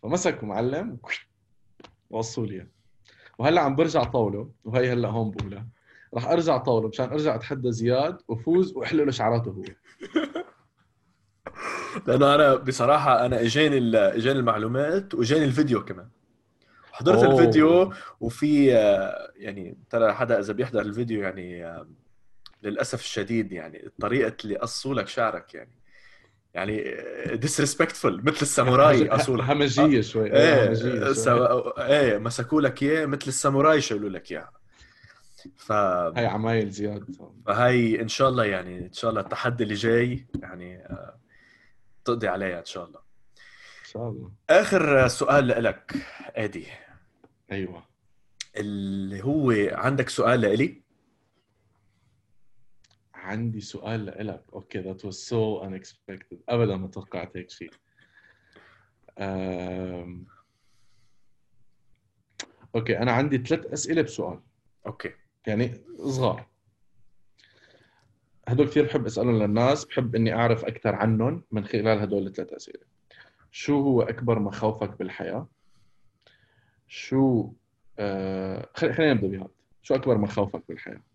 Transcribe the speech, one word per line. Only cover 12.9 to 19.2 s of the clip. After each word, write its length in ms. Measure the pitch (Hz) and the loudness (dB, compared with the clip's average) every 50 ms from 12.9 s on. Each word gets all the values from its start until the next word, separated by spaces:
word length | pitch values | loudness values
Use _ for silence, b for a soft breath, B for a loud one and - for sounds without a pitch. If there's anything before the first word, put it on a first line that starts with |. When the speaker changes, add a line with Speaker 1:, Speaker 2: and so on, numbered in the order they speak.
| 143 151 139 147 127 113 120 | 4 4 4 4 4 4 4
Speaker 2:
أنا 160 | 123 127 113 | 2 0 0
إجاني 360 | 117 117 110 143 156 151 143 | 0 2 2 2 2 4 4
ال-، 180 | 135 123 117 113 | 2 2 4 4
إجاني 440 | - 101 - - 113 113 131 139 135 | 6 4 4 2 2 0 2 2 2
المعلومات 760 | 123 117 110 107 107 113 120 131 143 151 170 196 196 196 - | 2 0 0 0 -2 -2 -2 -2 0 0 -2 -2 -4 -4 -2
وإجاني 320 | - 120 110 143 160 156 | -2 2 2 4 2 2
الفيديو 400 | 147 127 135 151 139 120 101 - | 2 2 2 2 2 2 0 0
كمان. 240 | - 98 90 87 - _ _ _ _ _ _ _ _ _ _ b b b b b b | -4 -12 -14 -14 -20 _ _ _ _ _ _ _ _ _ _ b b b b b b
حضرت 320 | b - 127 147 196 - - | b -2 4 4 6 8 8
Speaker 1:
أوه. 160 | 135 135 135 | 8 8 8
Speaker 2:
الفيديو 540 | - - - 156 156 160 170 180 185 190 B B B B B B | 8 8 8 8 8 8 8 6 6 4 B B B B B B
وفي، 580 | - 117 117 - 147 151 151 143 143 135 127 | -8 -8 -4 -2 0 2 4 6 6 8 8
آه، 540 | 113 107 104 101 95 95 92 92 - | 6 6 6 4 4 2 -4 -6 -10